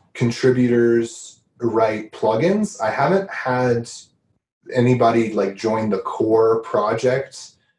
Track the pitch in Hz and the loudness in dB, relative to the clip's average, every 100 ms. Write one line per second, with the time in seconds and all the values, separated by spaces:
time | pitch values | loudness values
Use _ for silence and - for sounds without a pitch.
0 | _ - 120 117 131 127 123 120 117 117 | _ -4 -2 0 2 2 2 4 4 2
1 | 117 - - - _ - 117 110 110 107 | 0 -8 -20 -20 _ -6 -2 0 0 -2
2 | - - 110 113 165 208 214 - 95 - | -8 -4 -2 2 2 0 -2 -4 -6 -2
3 | 147 196 190 - 135 127 127 117 120 - | 0 0 -2 -8 -4 0 0 0 -4 -14
4 | - _ _ _ _ _ - 127 123 123 | -20 _ _ _ _ _ -6 0 2 4
5 | 117 113 110 101 98 95 110 110 110 95 | 4 2 0 -2 -4 -2 -2 -2 -2 -4
6 | - - 110 110 113 113 - 107 104 113 | -4 -4 0 4 4 2 0 -2 0 0
7 | 127 135 - - - _ _ | 0 -2 -4 -14 -20 _ _